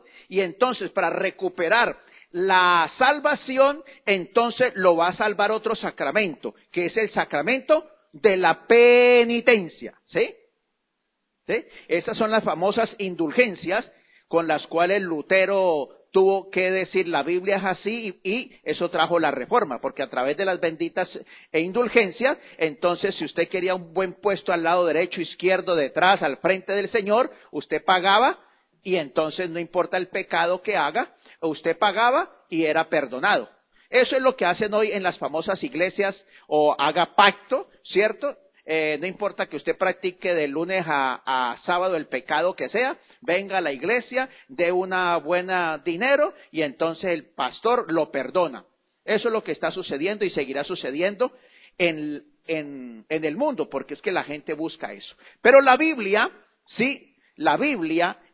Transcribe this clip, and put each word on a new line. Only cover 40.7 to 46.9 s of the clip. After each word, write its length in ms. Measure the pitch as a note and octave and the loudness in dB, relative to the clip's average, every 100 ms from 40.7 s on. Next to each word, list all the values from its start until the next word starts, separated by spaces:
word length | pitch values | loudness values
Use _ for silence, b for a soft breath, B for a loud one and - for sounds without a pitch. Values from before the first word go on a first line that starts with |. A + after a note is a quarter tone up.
| F#3+ D#3+ | -4 -2
a, 340 | C#3+ C3 B2 - | 0 -2 -4 -2
a 320 | C3 B2 A#2+ - | -2 -2 -4 -4
sábado 300 | F3+ F#3 E3+ | -2 -2 -4
el 120 | D3 | -4
pecado 460 | C3 - D3+ F3 F3+ | -8 -2 -2 -2 -4
que 140 | C3 | -4
sea, 280 | G#3 C4 - b b | -2 -2 -4 b b
venga 360 | - F3+ G3 F#3+ | -4 -4 -2 -4
a 40 | |
la 100 | D#3+ | -2
iglesia, 580 | C3+ E3+ A#3+ A#3 B3 C4 B B | -4 -2 -2 -2 -6 -6 B B
dé 220 | C3 E3+ | -2 0
una 440 | F3+ F#3 F#3 F3+ E3+ | 0 -2 -2 0 0
buena 600 | D3 F3 F3+ F#3 E3 D#3 | 0 -2 -2 -2 -2 -4
dinero 540 | F3 E3+ B3+ C#4+ E4+ - B | -6 -2 0 2 0 -4 B
y 100 | D#3 | -4
entonces 480 | D3 B2 E3 | -4 -2 -4